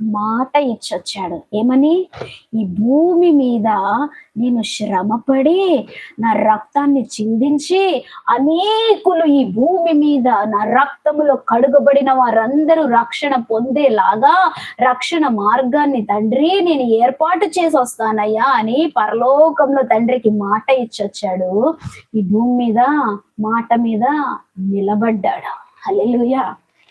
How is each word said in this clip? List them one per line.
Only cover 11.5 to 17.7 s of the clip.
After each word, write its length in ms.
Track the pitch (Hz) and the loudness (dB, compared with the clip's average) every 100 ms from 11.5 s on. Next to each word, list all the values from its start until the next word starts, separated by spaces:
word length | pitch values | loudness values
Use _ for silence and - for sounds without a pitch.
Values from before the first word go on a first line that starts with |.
| 233 269 277 254 277 277 | 2 4 4 4 4 2
వారందరూ 760 | 262 247 220 226 285 311 330 277 | 2 2 2 0 2 2 2 2
రక్షణ 480 | 233 - - 294 - - | 0 0 -4 -2 -2 -2
పొందేలాగా 1000 | 220 254 262 277 214 190 214 277 359 359 - - - | -2 -2 0 2 2 0 2 4 4 2 -2 -10 -2
రక్షణ 480 | 247 247 - 339 294 | 0 0 -2 0 0
మార్గాన్ని, 720 | 220 202 240 254 285 294 262 | 0 0 0 0 0 0 -2
తండ్రి, 580 | 208 208 220 247 320 392 | -2 -2 0 0 0 0
నేను 220 | 349 294 | 0 0
ఏర్పాటు 640 | 247 226 247 254 320 359 403 | 2 2 2 0 -2 0 -2
చేసి 300 | 370 330 | -2 0